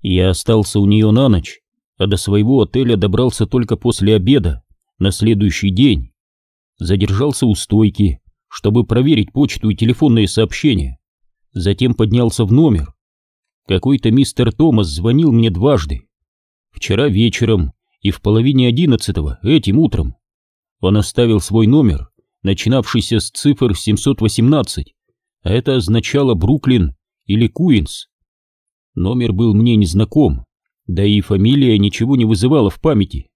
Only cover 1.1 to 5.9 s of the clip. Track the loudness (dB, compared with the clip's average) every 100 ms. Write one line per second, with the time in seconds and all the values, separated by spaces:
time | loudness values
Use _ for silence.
1.1 | 2 2 2 -2 -16 _ _ _ _ -4
2.1 | -2 -2 0 2 2 0 0 0 0 0
3.1 | 0 -2 -2 -2 -2 -2 -2 -2 0 2
4.1 | 2 2 0 0 -6 _ _ _ _ -4
5.1 | 0 0 2 0 -2 -4 2 2